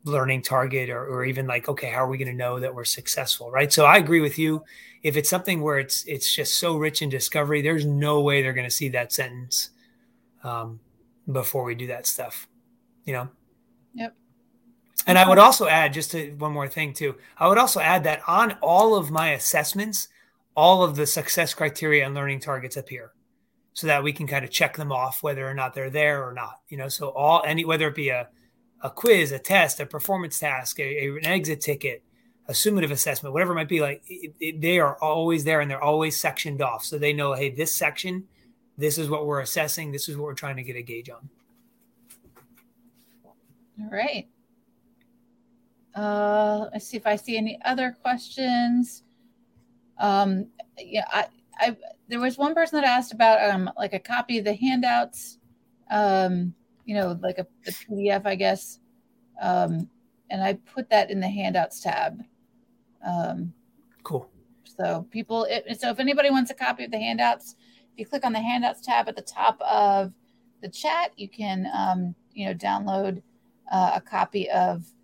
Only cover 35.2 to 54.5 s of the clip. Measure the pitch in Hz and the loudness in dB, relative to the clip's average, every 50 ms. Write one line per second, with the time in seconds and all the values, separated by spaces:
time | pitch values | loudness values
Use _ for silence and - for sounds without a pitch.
35.2 | 165 165 170 160 139 151 160 151 147 143 139 135 143 147 151 156 160 156 147 - | 2 2 0 0 2 2 2 2 0 0 -4 -2 2 2 2 2 2 0 -2 -2
36.2 | - 160 143 - - 160 143 139 147 127 117 110 - - 156 147 147 147 147 147 | -2 -2 -4 -4 -6 -6 -4 -4 -4 -4 -4 -6 -8 -8 -6 0 0 0 0 0
37.2 | 143 143 135 127 143 139 127 135 160 156 - - 170 151 147 - - 185 185 185 | 0 -2 -2 -2 -4 -4 -2 -2 -4 -2 -2 -2 -2 -2 -4 -4 -8 -6 -6 -6
38.2 | 190 _ _ _ _ _ _ _ _ _ _ - 143 151 143 160 160 143 151 151 | -8 _ _ _ _ _ _ _ _ _ _ -4 -2 -2 0 -2 -2 -2 -2 -4
39.2 | 151 147 147 139 135 - - 175 156 151 - - 160 147 139 139 - - 147 143 | -2 -2 -4 -4 -4 -4 -4 -4 -2 -4 -4 -6 -6 -8 -8 -8 -8 -8 -8 -8
40.2 | 147 147 135 131 - 143 135 131 123 127 123 120 120 120 117 117 120 131 120 117 | -8 -10 -10 -10 -10 -10 -10 -10 -10 -12 -12 -12 -12 -12 -14 -14 -14 -16 -20 -20
41.2 | 135 139 _ _ _ _ _ _ _ _ _ _ _ _ _ _ _ _ - _ | -20 -20 _ _ _ _ _ _ _ _ _ _ _ _ _ _ _ _ -20 _
42.2 | _ - _ - _ _ _ _ _ _ _ _ _ _ _ _ _ _ _ _ | _ -20 _ -20 _ _ _ _ _ _ _ _ _ _ _ _ _ _ _ _
43.2 | _ - _ _ _ _ _ _ _ _ _ 208 214 214 208 196 233 294 285 208 | _ -20 _ _ _ _ _ _ _ _ _ -14 -12 -8 -4 -2 -2 -2 -4 -6
44.2 | - _ _ _ _ _ _ _ _ _ _ _ _ _ _ _ _ _ _ _ | -10 _ _ _ _ _ _ _ _ _ _ _ _ _ _ _ _ _ _ _
45.2 | _ _ _ _ _ _ _ _ _ _ _ _ _ _ _ 196 208 208 208 208 | _ _ _ _ _ _ _ _ _ _ _ _ _ _ _ -6 -4 -2 0 0
46.2 | 208 208 208 208 214 208 214 208 214 - - 214 - - - 220 - 220 208 202 | 0 2 2 2 2 2 2 -2 -4 -6 -10 -12 -12 -10 -12 -4 0 0 0 0
47.2 | - - 233 220 214 220 - - - 247 254 254 254 254 240 _ _ 254 247 240 | -2 -4 -4 -2 -2 -4 -6 -4 -4 -2 -2 0 -2 -4 -6 _ _ -4 -4 -4
48.2 | - - - 269 262 254 247 240 240 240 240 247 247 240 - - _ _ _ _ | -6 -12 -8 -4 -2 0 0 2 2 2 2 2 0 0 -4 -20 _ _ _ _
49.2 | _ _ _ _ _ _ _ _ _ _ _ _ _ _ _ - 202 208 196 196 | _ _ _ _ _ _ _ _ _ _ _ _ _ _ _ -2 0 2 4 4
50.2 | 202 196 190 185 196 - _ _ - _ _ - - - - 214 - - - 202 | 2 2 0 -2 -4 -8 _ _ -20 _ _ -20 -16 -6 -4 -4 -4 -2 -2 -4
51.2 | - - _ _ _ _ - - 220 240 233 - - - - _ _ - 233 240 | -4 -4 _ _ _ _ -4 -2 -2 -2 -2 -4 -14 -20 -20 _ _ -8 -4 -2
52.2 | 247 262 247 269 277 294 320 330 330 320 311 302 277 254 247 247 247 240 226 220 | -2 -2 0 0 0 0 2 2 0 2 0 0 2 4 2 2 0 -4 0 4
53.2 | 233 226 220 214 208 208 202 190 185 180 - - 208 190 202 185 - - 240 247 | 6 6 6 6 4 2 2 0 -2 -4 -4 -6 -6 -4 -4 -6 -6 -4 -4 -4
54.2 | 247 - 247 226 202 208 | -2 -2 -4 -2 0 -2